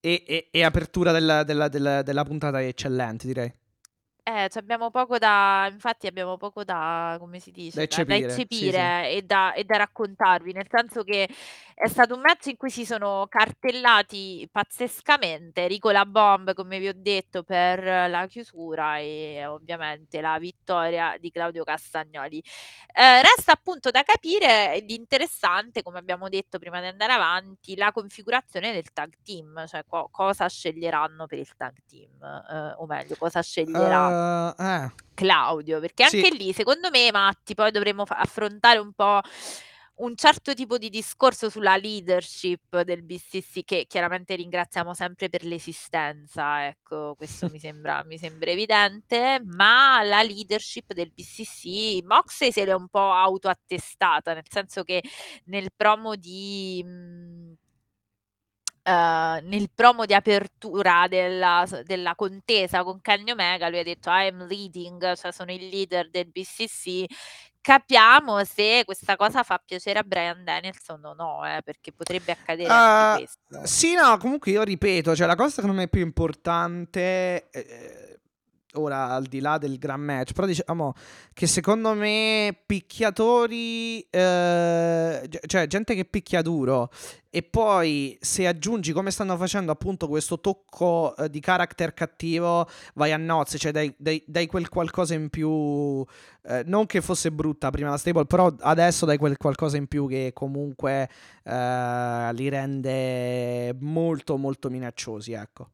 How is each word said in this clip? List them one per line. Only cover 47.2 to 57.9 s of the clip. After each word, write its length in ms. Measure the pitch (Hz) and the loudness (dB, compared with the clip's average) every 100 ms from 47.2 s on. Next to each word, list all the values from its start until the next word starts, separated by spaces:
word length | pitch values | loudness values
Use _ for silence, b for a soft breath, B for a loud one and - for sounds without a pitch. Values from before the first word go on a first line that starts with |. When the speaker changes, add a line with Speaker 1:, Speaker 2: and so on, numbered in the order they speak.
| 156 - 175 | -16 -8 -8
Speaker 2:
mi 80 | 156 | -8
Speaker 1:
<laughs> 20 | |
Speaker 2:
sembra, 420 | 156 151 151 147 | -18 -12 -6 -6
mi 140 | 151 160 | -8 -14
sembra 320 | 165 160 165 | -16 -8 -4
evidente, 880 | 175 214 214 202 202 _ 233 247 269 | -2 2 4 4 0 _ 0 2 0
ma 580 | 214 175 202 240 269 254 | -4 2 6 8 8 6
la 200 | 208 202 | 4 4
leadership 720 | 220 202 196 214 - - - | 2 -2 -6 -6 -6 -14 -12
del 180 | 180 170 | -8 -8
B 120 | - | -8
C 200 | 175 - | -20 -16
C, 600 | 214 - 175 190 220 190 | -16 -16 -10 -4 -2 -4
Moxley 480 | 175 240 359 - 269 | 4 4 4 0 0
se 120 | 214 196 | 0 0
l'è 80 | |
un 140 | 190 180 | 0 0
po' 240 | 202 196 | 0 2
autoattestata, 1200 | 185 190 190 196 180 _ 180 - - 190 156 165 | 4 4 2 -2 -2 _ -10 -10 -2 2 2 -2
nel 120 | 160 160 | -8 -6
senso 320 | 208 190 - | -6 -6 -8
che 200 | 175 180 180 B B B | -4 -4 -4 B B B
nel 260 | - 196 190 _ | -10 -8 -8 _
promo 400 | 214 214 220 208 | 2 2 -2 -10
di, 640 | 175 185 196 196 190 185 | -10 -14 -10 -8 -8 -8
mm, 680 | 175 180 175 175 175 170 170 160 _ _ _ | -10 -16 -20 -20 -20 -20 -20 -20 _ _ _